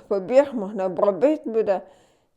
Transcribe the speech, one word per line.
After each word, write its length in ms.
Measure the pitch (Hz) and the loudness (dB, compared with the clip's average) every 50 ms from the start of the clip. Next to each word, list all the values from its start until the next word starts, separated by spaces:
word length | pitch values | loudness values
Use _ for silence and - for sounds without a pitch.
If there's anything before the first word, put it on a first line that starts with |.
| - - | -10 -6
побіг, 480 | 208 196 190 180 247 262 285 277 254 | -6 -6 -4 0 2 2 2 2 -2
можна 300 | 247 190 190 214 196 190 | -10 -10 -10 -8 -6 -6
обробити 640 | 190 175 - 208 202 196 170 233 294 311 294 - - | -6 -2 4 4 4 4 4 2 0 0 0 -4 -6
буде. 320 | 220 220 208 208 190 180 - - _ _ _ _ _ _ _ _ _ | -4 -4 -2 0 -2 -4 -4 -12 _ _ _ _ _ _ _ _ _